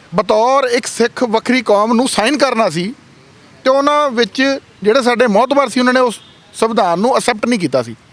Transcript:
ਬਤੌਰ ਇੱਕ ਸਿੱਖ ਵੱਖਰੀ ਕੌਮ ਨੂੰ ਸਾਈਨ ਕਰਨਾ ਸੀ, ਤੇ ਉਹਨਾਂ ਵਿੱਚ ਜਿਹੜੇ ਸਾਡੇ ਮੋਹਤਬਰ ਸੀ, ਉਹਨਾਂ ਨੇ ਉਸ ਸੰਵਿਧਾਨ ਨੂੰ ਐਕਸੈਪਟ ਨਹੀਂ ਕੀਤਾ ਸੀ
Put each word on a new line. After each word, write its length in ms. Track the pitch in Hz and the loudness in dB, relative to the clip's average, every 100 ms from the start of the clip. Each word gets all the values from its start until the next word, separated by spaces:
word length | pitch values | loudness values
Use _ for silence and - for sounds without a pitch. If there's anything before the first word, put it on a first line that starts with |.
| - | -8
ਬਤੌਰ 500 | 170 202 214 240 269 | -4 0 0 2 0
ਇੱਕ 220 | 262 240 - | 0 -2 -4
ਸਿੱਖ 380 | - 233 - | -4 -4 -2
ਵੱਖਰੀ 380 | 247 220 - 254 | -2 -2 0 -2
ਕੌਮ 300 | 220 202 220 | 2 2 2
ਨੂੰ 160 | 233 262 | 0 0
ਸਾਈਨ 300 | - 220 285 | 0 0 0
ਕਰਨਾ 320 | 269 226 214 | 0 0 -2
ਸੀ, 240 | 156 185 277 - - - - - - | -2 -6 -8 -20 -20 -20 -20 -20 -6
ਤੇ 60 | 262 | 0
ਉਹਨਾਂ 400 | 269 285 294 294 | 2 2 0 0
ਵਿੱਚ 480 | 233 226 - 269 277 - - | 0 -2 0 -2 -2 -8 -6
ਜਿਹੜੇ 200 | 196 247 | 0 2
ਸਾਡੇ 240 | 240 233 247 | 2 0 2
ਮੋਹਤਬਰ 420 | 196 254 285 262 | 2 2 2 0
ਸੀ, 120 | 254 | 0
ਉਹਨਾਂ 120 | 247 | 0
ਨੇ 80 | 247 | 2
ਉਸ 200 | 254 196 - - - | 0 -4 -16 -20 -14
ਸੰਵਿਧਾਨ 440 | - 226 226 190 170 | -4 -2 0 0 0
ਨੂੰ 180 | 233 247 | 0 0
ਐਕਸੈਪਟ 300 | 220 226 233 | 0 -2 -2
ਨਹੀਂ 140 | 240 | -2
ਕੀਤਾ 220 | 165 127 | 0 -2
ਸੀ 140 | 120 110 - | -4 -10 -20